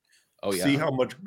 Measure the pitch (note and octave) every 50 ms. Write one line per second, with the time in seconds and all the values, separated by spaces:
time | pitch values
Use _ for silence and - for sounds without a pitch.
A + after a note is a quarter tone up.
0 | _ _ _ _ _ _ _ _ - G2+ G2 F2 F#2 C#3+ C#3+ D3 D#3 D3+ C3+ B2+
1 | B2+ A#2+ - - -